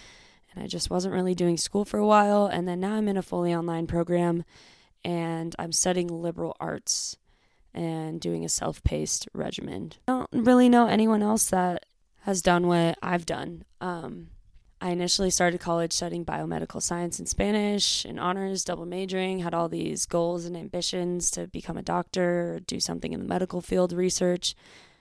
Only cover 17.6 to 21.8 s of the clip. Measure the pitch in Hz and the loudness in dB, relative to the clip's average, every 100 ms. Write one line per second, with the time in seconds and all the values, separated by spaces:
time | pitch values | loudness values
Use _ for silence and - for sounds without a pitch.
17.6 | 208 202 - - - - 175 196 190 190 | 2 0 0 -2 -4 -4 -2 -2 -2 -4
18.6 | - 170 170 180 190 185 190 190 170 170 | -4 -6 -6 -6 -4 -2 -2 -2 -2 0
19.6 | 170 170 165 175 - 175 170 175 170 170 | -2 -2 -4 -4 -2 0 0 -2 -6 -10
20.6 | - 180 175 185 175 175 170 175 175 170 | -8 -4 -4 -2 -2 0 -2 -2 -6 -10
21.6 | - 170 | -8 -6